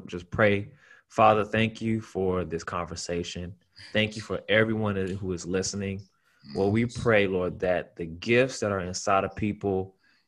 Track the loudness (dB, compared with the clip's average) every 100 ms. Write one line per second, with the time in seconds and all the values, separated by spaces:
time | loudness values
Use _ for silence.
0 | -4 -10 -6 2 4 4 -2 -14 _ -20
1 | _ 6 6 6 2 0 0 -2 -2 -2
2 | -4 -2 0 0 -2 -6 -6 -6 -6 -8
3 | -6 -4 -6 -8 -10 -14 _ -20 -4 0
4 | 0 -2 -6 -6 2 4 4 2 -2 -2
5 | -2 -4 -4 -6 -2 -2 -2 -4 -6 -6
6 | -10 _ _ _ -8 0 2 2 0 0
7 | 4 4 4 0 -2 -2 0 0 -2 -10
8 | -10 -8 2 4 2 0 -2 -2 -4 -4
9 | 0 2 0 -2 -4 -2 -2 -2 -4 _
10 | _ _